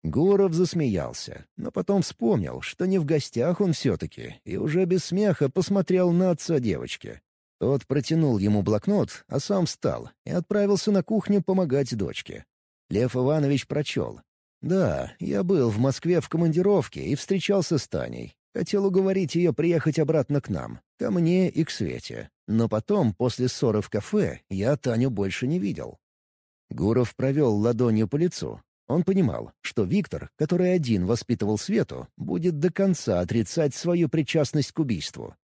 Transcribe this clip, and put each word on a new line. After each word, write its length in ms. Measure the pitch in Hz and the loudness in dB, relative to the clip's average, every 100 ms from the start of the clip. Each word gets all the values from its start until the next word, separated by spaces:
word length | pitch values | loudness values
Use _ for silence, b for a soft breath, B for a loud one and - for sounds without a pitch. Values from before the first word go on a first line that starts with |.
Гуров 500 | 80 101 180 202 196 | -2 2 4 4 4
засмеялся, 920 | 165 180 175 139 92 64 - - - - - | 2 0 2 0 0 -4 -8 -12 -14 -18 -10
но 140 | - | -6
потом 300 | - 180 202 | -4 0 2
вспомнил, 600 | - - 233 165 76 64 | 0 -2 0 2 0 -6
что 240 | - - 185 | -12 -4 0
не 140 | 190 | 0
в 60 | 147 | 2
гостях 560 | 156 - 117 139 180 | 0 0 -2 0 2
он 100 | 202 | 0
всё-таки, 680 | 156 131 87 78 - 58 - | 2 0 -2 -4 -10 -16 -14
и 140 | - 92 | -10 -4
уже 280 | 156 165 185 | -2 0 2
без 200 | 185 - | 0 0
смеха 440 | 180 208 156 139 | 0 2 2 0
посмотрел 640 | 190 175 196 - 185 180 | 0 0 0 2 2 4
на 200 | 170 185 | 4 2
отца 280 | 170 - 156 | 0 0 0
девочки. 640 | 120 73 62 - - 55 _ _ _ _ | 0 -2 -6 -10 -12 -16 _ _ _ _
Тот 280 | 110 135 - | 0 0 0
протянул 500 | 139 117 160 151 107 | -2 0 2 4 4
ему 240 | 101 104 | 4 2
блокнот, 600 | 95 107 - 202 131 - _ | 2 0 2 0 0 -6 _
а 120 | 131 | -6
сам 260 | - 196 170 | -2 0 0
встал 440 | - 123 60 58 _ - | -2 -4 -4 -8 _ -4
и 60 | |
отправился 600 | 160 165 208 202 196 - | -4 -2 0 2 2 2
на 120 | 202 | 0
кухню 380 | - 214 - 202 | 2 -2 2 0
помогать 540 | - 190 170 135 139 113 | 2 0 2 0 0 -2
дочке. 500 | 78 - - - - _ _ _ _ | -4 -6 -12 -16 -16 _ _ _ _
Лев 260 | 98 123 127 | 0 2 2
Иванович 500 | 127 156 143 139 - | 2 2 2 0 0
прочёл. 540 | 143 151 - 62 - _ _ _ _ | -4 -2 -4 -4 -8 _ _ _ _
«Да, 520 | - 190 143 71 64 - | -2 2 2 0 -4 -8
я 240 | 170 202 | -4 -2
был 260 | 180 190 120 | 2 2 2
в 100 | 104 | 2
Москве 400 | 135 127 165 175 | 0 0 0 0
в 80 | - | 0
командировке 760 | 160 170 156 185 196 - 147 135 | 0 2 2 2 2 0 -6 -4
и 100 | 139 | -4
встречался 600 | - 196 - 202 165 156 | -2 -2 2 0 2 -2
с 100 | - | -2
Таней. 480 | 78 60 58 58 _ _ | -6 -6 -8 -14 _ _
Хотел 320 | - 170 202 196 | -6 -2 0 2
уговорить 500 | 185 190 190 175 170 | 2 2 0 0 2
её 180 | 175 | 2
приехать 460 | 127 165 170 160 156 | 2 2 2 0 0
обратно 420 | 147 160 - 143 | 2 2 2 -2
к 80 | - | -2
нам, 300 | 87 58 58 _ _ | -6 -6 -14 _ _
ко 140 | - | -2
мне 380 | 185 165 180 185 | 2 4 4 2
и 140 | - | 0
к 80 | 165 | -2
Свете. 580 | - 90 60 - 57 - _ - | -2 -6 -6 -10 -12 -14 _ -2
Но 220 | 113 113 | 0 2
потом, 440 | 107 - 202 123 | 0 0 2 2
после 340 | 95 123 - 123 | 2 -2 0 -2
ссоры 340 | - 123 104 | 0 0 0
в 80 | - | -2
кафе, 520 | 107 - 208 120 - _ | -6 -2 0 0 -4 _
я 260 | 95 107 147 | -2 0 0
Таню 340 | 131 113 135 | 0 0 0
больше 380 | 101 98 - 127 | 0 -4 -2 -2
не 120 | 175 | -2
видел». 380 | 196 147 60 - _ _ _ _ _ _ _ | -2 -6 -10 -14 _ _ _ _ _ _ _
Гуров 460 | - 95 123 120 - | -2 2 2 0 -2
провёл 400 | 131 139 131 104 | -2 2 2 2
ладонью 500 | 110 117 123 107 110 | 0 2 2 2 0
по 100 | 143 | 0
лицу. 440 | 175 - 64 53 _ _ _ | -2 -2 -10 -12 _ _ _
Он 160 | 151 | -2
понимал, 480 | 185 196 143 60 57 _ | 2 2 2 -2 -10 _
что 220 | - - | -8 -2
Виктор, 460 | 92 101 - 73 - _ | 0 0 -2 -8 -10 _
который 360 | 151 175 180 | 0 2 2
один 320 | 180 131 104 90 | 2 2 0 2
воспитывал 520 | 113 - 117 104 107 | -2 0 -2 0 -2
Свету, 500 | - 214 - 64 - _ | 0 -2 -2 -6 -14 _
будет 420 | - 180 175 151 | -6 -2 -2 0
до 120 | 170 | -2
конца 480 | - 196 175 - 90 | 0 0 0 0 0
отрицать 540 | 90 113 107 - 151 | 0 0 -2 0 -2
свою 360 | - 170 175 156 | 0 0 2 2
причастность 640 | 160 143 165 143 151 131 | 0 0 0 0 0 -2
к 60 | - | -2
убийству. 560 | 143 92 - - 53 - | -2 -2 -6 -12 -14 -16